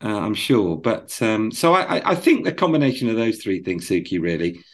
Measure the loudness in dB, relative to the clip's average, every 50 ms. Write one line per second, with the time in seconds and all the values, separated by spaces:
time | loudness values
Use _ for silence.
0 | -6 -4 -4 -2 -2 -2 -4 -2 0 2 2 4 4 2 0 -2 -2 -2 -2 -2
1 | -4 -10 -6 -2 0 0 0 0 0 -2 -2 0 2 4 4 4 2 0 -2 -2
2 | 0 0 0 2 4 4 2 4 2 -2 -2 0 0 2 2 4 2 2 2 0
3 | 0 0 0 2 0 0 -2 -2 -2 -4 -4 -2 -2 -4 -4 -4 -2 -2 -2 -2
4 | -2 -2 -4 -2 -2 -2 -2 -2 -2 -4 -4 -6 -12 _